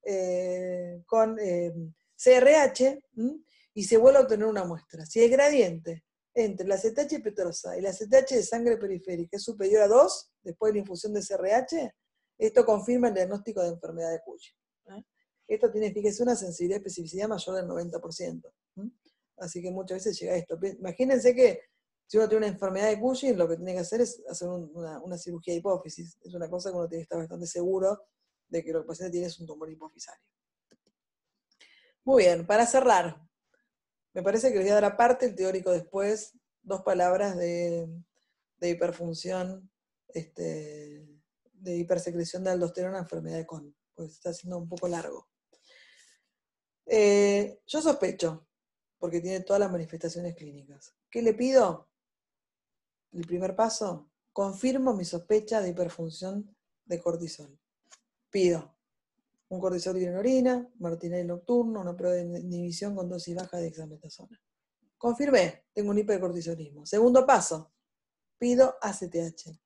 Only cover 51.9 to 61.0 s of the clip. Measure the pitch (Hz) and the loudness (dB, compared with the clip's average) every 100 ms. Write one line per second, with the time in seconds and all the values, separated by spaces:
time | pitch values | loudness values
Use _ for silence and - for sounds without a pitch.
51.9 | _ _ _ _ _ _ _ _ _ _ | _ _ _ _ _ _ _ _ _ _
52.9 | _ _ 175 165 175 185 185 220 220 208 | _ _ -14 -8 -6 -4 0 0 0 -6
53.9 | 160 - _ _ - 196 190 262 262 262 | -8 -12 _ _ -4 -4 -2 -2 0 0
54.9 | 208 170 175 170 214 214 226 185 175 170 | -2 -4 -8 0 0 0 -4 -2 -4 -6
55.9 | - 165 160 185 196 208 _ _ _ _ | -6 -10 -10 -10 -8 -10 _ _ _ _
56.9 | 175 175 170 170 - 147 139 _ _ _ | -6 -4 -6 -8 -14 -20 _ _ _ _
57.9 | _ _ _ _ 202 180 165 - _ _ | _ _ _ _ 0 2 2 -4 _ _
58.9 | _ _ _ _ _ _ 185 185 180 185 | _ _ _ _ _ _ -4 -4 -2 -4
59.9 | 185 180 180 220 262 254 247 240 _ 175 | -4 -4 -2 2 2 2 0 -6 _ -8
60.9 | 165 | -6